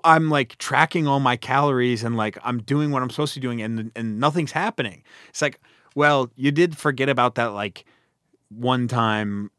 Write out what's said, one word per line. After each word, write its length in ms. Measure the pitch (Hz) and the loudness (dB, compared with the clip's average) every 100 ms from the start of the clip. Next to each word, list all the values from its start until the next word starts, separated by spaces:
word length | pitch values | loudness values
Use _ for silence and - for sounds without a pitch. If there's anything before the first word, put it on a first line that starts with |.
| 165 | 6
I'm, 240 | 160 156 | 6 4
like, 280 | 147 127 - | 0 -2 -6
tracking 480 | - 139 160 175 147 | -4 0 0 0 0
all 120 | 139 | 2
my 160 | 131 120 | 2 0
calories 680 | - 135 143 131 123 117 117 | 0 0 2 2 0 0 -2
and, 100 | 117 | -2
like, 220 | 107 - | -2 -4
I'm 200 | 120 120 | -6 -6
doing 300 | 107 143 151 | -2 -2 0
what 120 | 135 | -2
I'm 60 | 127 | -4
supposed 240 | - 147 | -4 -4
to 80 | 143 | -4
be 0 | |
doing 200 | 131 117 | -6 -6
and, 300 | 110 113 113 117 | -6 -6 -8 -8
and 200 | 113 107 | -6 -2
nothing's 360 | 143 160 151 | 0 0 -2
happening." 500 | 160 202 - 117 87 _ - - | -2 -4 -4 -6 -8 _ -20 -16
It's 140 | - | -4
like, 180 | 147 - _ _ _ | -4 -4 _ _ _
well, 380 | 139 147 143 123 - | 2 4 4 0 -2
you 140 | 139 | 0
did 240 | 147 175 151 | 2 2 0
forget 320 | 151 131 139 | -2 0 2
about 260 | 127 123 123 | 4 2 2
that, 120 | 117 | -4
like, 360 | 101 104 - - _ _ _ _ _ _ | -2 -8 -10 -20 _ _ _ _ _ _
one 400 | 107 123 127 120 | -6 -2 0 0
time 640 | 120 113 107 104 101 101 | 0 0 0 -2 -6 -8